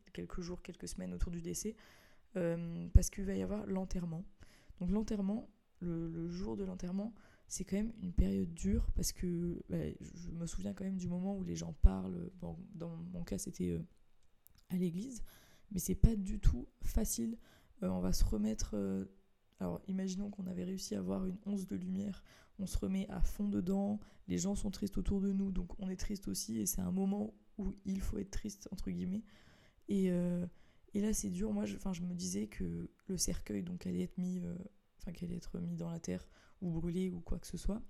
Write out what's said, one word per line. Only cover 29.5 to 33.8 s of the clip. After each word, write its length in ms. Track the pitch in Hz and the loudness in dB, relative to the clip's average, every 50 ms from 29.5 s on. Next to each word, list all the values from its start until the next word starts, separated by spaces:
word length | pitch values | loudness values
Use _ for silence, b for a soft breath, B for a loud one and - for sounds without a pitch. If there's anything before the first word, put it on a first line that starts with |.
| B B B B B B - - | B B B B B B -4 0
Et, 220 | 202 196 190 185 | 2 2 4 4
euh, 360 | 180 175 175 175 175 175 175 175 b b b b b b b - - | 4 2 2 2 0 0 -2 -4 b b b b b b b -4 -2
et 80 | 208 202 | 0 2
là, 100 | 214 220 | 2 2
c'est 180 | - 214 202 | 0 0 -2
dur. 220 | 180 175 185 214 208 | -2 0 0 0 0
Moi, 140 | 202 214 | 0 -2
je, 100 | 208 202 | -2 -4
enfin, 160 | - - 196 185 | -4 -4 -4 -2
je 80 | 170 | -2
me 140 | 175 180 180 | -4 -4 -4
disais 320 | 175 180 185 180 202 214 | -4 -4 -2 -2 -2 -4
que 440 | 208 - - 196 170 170 170 170 - - _ _ | -4 -4 -4 -4 -2 -2 -4 -6 -8 -10 _ _
le 100 | - 190 170 | -4 -2 0
cercueil, 440 | - - 175 - - - 214 202 185 | 0 0 0 -2 -2 -4 -2 -2 -2
donc, 240 | 175 180 175 | -4 -6 -6